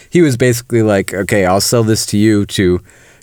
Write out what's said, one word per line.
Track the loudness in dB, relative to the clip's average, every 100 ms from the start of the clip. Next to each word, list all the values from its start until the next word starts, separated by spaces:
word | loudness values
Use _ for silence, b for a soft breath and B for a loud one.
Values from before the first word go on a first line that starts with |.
| B
he | 2
was | 2 2
basically | 0 0 -2 -2
like, | 0 0 -2
"Okay, | -6 -2 0 0
I'll | 0
sell | 0 0
this | 0 -2 -2
to | 0
you | 2 2 -2
to | -2 -2 -2 b b b b